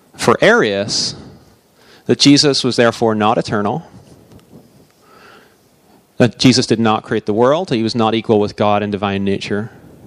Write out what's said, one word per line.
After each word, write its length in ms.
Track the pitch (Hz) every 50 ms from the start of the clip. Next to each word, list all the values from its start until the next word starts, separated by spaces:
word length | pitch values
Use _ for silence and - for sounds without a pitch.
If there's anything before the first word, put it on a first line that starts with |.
| _ _ _
for 220 | - - - 113 -
Arius, 760 | 156 190 226 240 151 107 98 98 101 110 - - - - - - - - - - _ _ _ _ _ _ _ _ _ _ - - _
that 140 | - 123 -
Jesus 440 | - 143 143 139 - 147 135 - -
was 140 | 127 110 -
therefore 360 | 120 117 113 - 120 113 110
not 220 | 107 104 107 110 -
eternal, 480 | - - 120 104 101 104 127 160 170 - - - - - - - - _ - - _ _ - - - _ _ _ _ _ _ _ _ _ _ - - - - - _ _ _ _ _ _ _ _ _ _ _ _ _ _ _
that 240 | - 123 113 - -
Jesus 260 | - 131 120 131 120
did 140 | - 123 107
not 240 | 117 110 110 107 -
create 220 | - 117 107 -
the 80 | - 104
world, 360 | 110 120 127 147 165 190 -
he 140 | 139 110 113
was 120 | 110 -
not 200 | 120 113 110 110
equal 240 | 113 107 - 113 104
with 160 | 101 101 -
God 260 | - 110 104 104 104
in 80 | 104 104
divine 340 | 104 92 107 98 98 98 98
nature. 460 | 98 98 95 - - 104 101 110 113 - - - - - - -